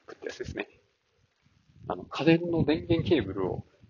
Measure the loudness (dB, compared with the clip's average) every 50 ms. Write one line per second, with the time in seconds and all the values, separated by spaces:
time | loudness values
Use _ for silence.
0 | -4 -16 -20 -14 -12 -12 -12 -10 -12 -12 -10 -10 -10 -12 _ _ _ _ _ _
1 | _ _ _ _ _ _ _ _ _ _ _ _ _ _ _ -20 -10 -10 -10 -10
2 | -8 -10 -8 2 6 6 6 6 4 0 0 0 2 2 2 0 0 0 0 0
3 | 2 2 2 2 2 0 -2 -2 -2 -2 -2 -4 -8 -14 _ _ -20